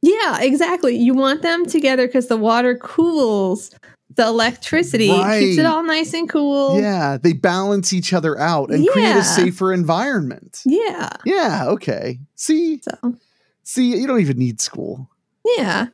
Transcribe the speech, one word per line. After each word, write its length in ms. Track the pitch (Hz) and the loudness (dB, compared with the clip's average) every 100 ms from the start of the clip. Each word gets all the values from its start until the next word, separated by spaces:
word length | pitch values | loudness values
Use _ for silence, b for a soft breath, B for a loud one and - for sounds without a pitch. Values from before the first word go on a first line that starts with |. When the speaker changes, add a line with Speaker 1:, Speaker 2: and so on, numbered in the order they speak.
Speaker 1:
Yeah, 400 | 294 427 392 240 | 4 2 0 0
exactly. 540 | 262 269 339 349 285 240 | 0 2 0 0 0 2
You 180 | 240 | 2
want 280 | 262 269 294 | 2 0 0
them 240 | 339 339 349 | -2 -2 0
together 420 | 330 277 262 247 | 0 0 2 0
'cause 200 | 254 247 | 0 0
the 100 | 226 | 0
water 380 | 214 226 247 247 | 2 2 2 -2
cools 960 | - - 330 320 247 208 190 190 - b b b _ - | -6 0 0 2 0 0 0 -2 -6 b b b _ 0
the 100 | 226 | 0
electricity, 800 | 233 226 240 - 311 349 220 214 | 2 0 -2 -2 -2 0 2 4
keeps 480 | 190 190 214 202 180 | 4 2 2 2 4
it 60 | |
Speaker 2:
Right. 20 | 311 | 2
Speaker 1:
all 180 | 320 | 0
nice 300 | 330 320 320 | -2 -2 -2
and 160 | 330 330 | -4 -2
cool. 500 | 320 285 277 277 277 | 0 0 0 2 2
Speaker 2:
Yeah, 380 | 208 190 147 139 | 0 0 -2 0
they 120 | 156 | 0
balance 600 | 151 185 180 196 202 180 | 2 0 0 0 -2 0
each 200 | 185 175 | -2 0
other 260 | 185 165 147 | 0 0 0
out 320 | 151 165 139 | 0 0 0
and 160 | - 330 | 2 4
create 240 | 539 440 | 4 2
a 40 | - | 2
Speaker 1:
Yeah. 40 | |
Speaker 2:
safer 520 | 175 170 180 180 190 | 2 2 0 2 0
environment. 880 | 185 160 165 254 254 143 - - - - | 0 2 0 0 -2 -4 -8 -16 -6 0
Speaker 1:
Yeah. 440 | 330 440 - - - - | 0 0 -4 -10 -8 -2
Speaker 2:
Yeah, 400 | 381 277 147 127 | 0 0 -2 -2
okay. 520 | 208 - 113 - 123 139 _ | -2 -2 -6 -6 -10 -14 _
See? 440 | - 311 330 302 | -2 0 0 -4
Speaker 1:
So. 340 | - - 247 240 b b b b | -8 -6 -6 -6 b b b b
Speaker 2:
See, 320 | - - 247 240 | -10 -2 0 0
you 100 | 269 | 0
don't 140 | 254 | 0
even 160 | 160 123 | 0 0
need 240 | 127 110 | -2 -2
school. 480 | - - - 107 131 _ _ _ 440 494 | -8 -8 -10 -10 -14 _ _ _ -2 0
Speaker 1:
Yeah. 300 | 208 190 233 | 0 -2 -4